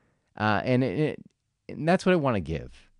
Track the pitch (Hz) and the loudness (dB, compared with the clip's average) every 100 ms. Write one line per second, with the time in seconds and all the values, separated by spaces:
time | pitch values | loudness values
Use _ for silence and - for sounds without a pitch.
0 | _ _ _ - 107 104 - 127 131 95 | _ _ _ -4 0 0 2 0 0 0
1 | 151 - - _ _ _ - - 151 185 | -2 -4 -14 _ _ _ -16 -6 0 2
2 | 190 180 139 107 78 78 62 - - _ | 4 2 2 0 -2 -6 -8 -16 -20 _